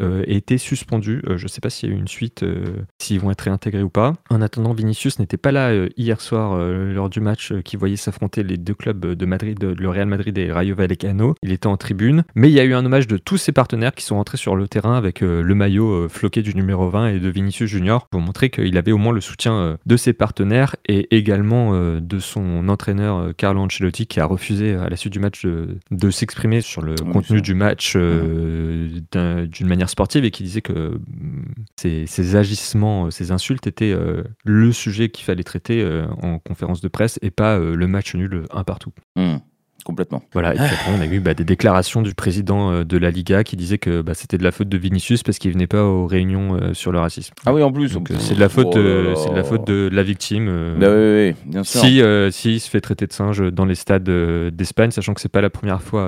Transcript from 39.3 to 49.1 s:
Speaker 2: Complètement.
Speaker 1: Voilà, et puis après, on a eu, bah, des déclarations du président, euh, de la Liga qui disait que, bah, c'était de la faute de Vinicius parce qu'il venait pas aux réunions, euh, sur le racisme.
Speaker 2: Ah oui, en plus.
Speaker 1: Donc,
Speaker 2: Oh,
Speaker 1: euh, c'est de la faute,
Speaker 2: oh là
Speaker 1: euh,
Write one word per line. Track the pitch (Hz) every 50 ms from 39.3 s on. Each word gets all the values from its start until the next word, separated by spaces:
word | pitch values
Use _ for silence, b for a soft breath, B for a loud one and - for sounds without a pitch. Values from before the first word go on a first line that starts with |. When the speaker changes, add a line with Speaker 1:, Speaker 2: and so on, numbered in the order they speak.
| 78 69 - _ _ _ _ _ _ - -
Speaker 2:
Complètement. | - 85 92 87 - 71 65 - _
Speaker 1:
Voilà, | - 92 85 85 -
et | 90
puis | -
après, | 82 87 78 - 90 101
on | 98
a | 82
eu, | 78 92 101
bah, | 90 87 78
des | - 85
déclarations | 80 92 - - 110 92 92 92 - - 117
du | 110 101 92
président, | - - 101 87 101 101 95 98 101 101 95
euh, | 87 87 85
de | 80 90 87
la | 87 87
Liga | 82 92 85 85 95 101 110
qui | - -
disait | 90 87 85 104 107
que, | - 92 85 85
bah, | 82 85 82
c'était | - - - - 87
de | 90
la | 90
faute | - - 104 98
de | 98 90
Vinicius | 87 95 95 92 - - 120 117
parce | - - 101 -
qu'il | - 92
venait | 87 90 90
pas | 85 - 104 104
aux | 101 95 92 90
réunions, | 85 95 92 92 92 95 95 98 95 92
euh, | 90 90 90 85
sur | - - 95
le | 87 87
racisme. | 82 85 - - - - - - -
Speaker 2:
Ah | 117 139
oui, | 151
en | 147 135
plus. | 131 143 147 131 92
Speaker 1:
Donc, | 101 180 -
Speaker 2:
Oh, | -
Speaker 1:
euh, | -
c'est | 110 - -
de | 101
la | 104 98
faute, | - 135 127 90
Speaker 2:
oh | 87 107
là |
Speaker 1:
euh, | 101 95 92 92 90 87